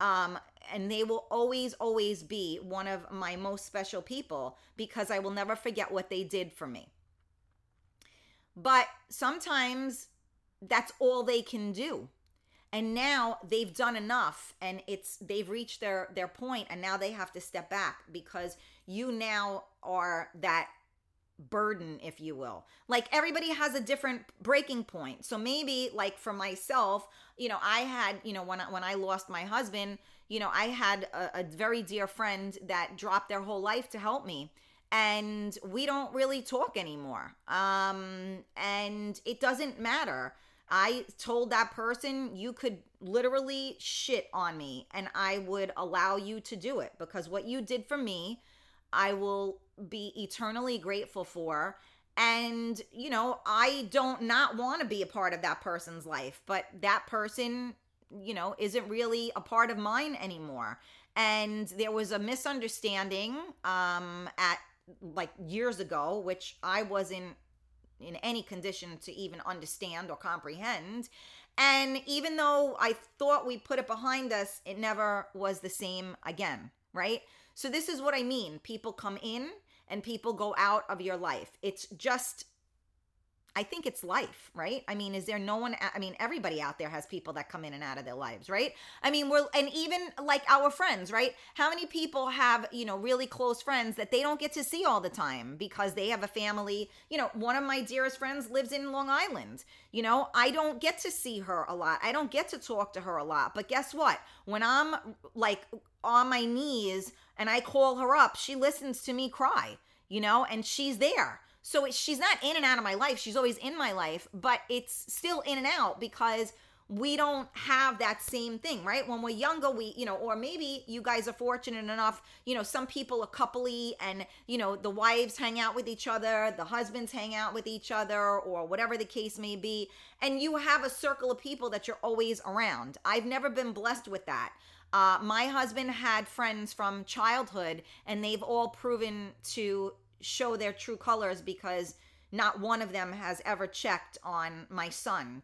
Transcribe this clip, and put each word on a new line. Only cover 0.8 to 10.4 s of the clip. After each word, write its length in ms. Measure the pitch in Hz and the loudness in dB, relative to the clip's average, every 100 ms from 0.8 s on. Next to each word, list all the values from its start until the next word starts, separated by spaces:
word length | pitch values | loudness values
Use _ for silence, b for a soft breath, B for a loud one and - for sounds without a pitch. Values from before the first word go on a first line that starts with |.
| 196 | -2
they 120 | 214 | 0
will 240 | 220 226 - | 0 0 0
always, 440 | 233 247 254 254 | 2 2 2 -2
always 480 | 262 226 220 208 185 | -2 0 2 2 0
be 360 | 156 214 175 175 | -4 -4 -4 -4
one 240 | 185 190 196 | -6 -4 -4
of 240 | 190 - | -4 -6
my 240 | 196 175 | -6 -6
most 320 | 180 196 196 - | -4 -4 -6 -6
special 360 | 202 196 190 | -6 -4 -6
people 540 | - 262 - 147 127 - b - | -6 -8 -6 -6 -6 -10 b -10
because 340 | 226 233 202 | -6 -4 -2
I 80 | 196 | -2
will 140 | 196 | -2
never 240 | 202 202 220 | -2 -2 -2
forget 340 | 247 208 - | -2 -2 -2
what 200 | 190 190 | -2 -2
they 140 | 185 | -4
did 280 | 190 196 175 | -2 -2 -4
for 140 | - 139 | -8 -10
me. 260 | 113 - _ _ _ _ _ _ _ _ _ _ _ b b b b b 175 | -10 -14 _ _ _ _ _ _ _ _ _ _ _ b b b b b -2
But 300 | 254 254 247 - - | 6 6 6 -2 -12
sometimes 1000 | - 262 339 349 277 247 254 269 240 - _ _ _ | -2 0 0 0 2 2 0 -4 -6 -10 _ _ _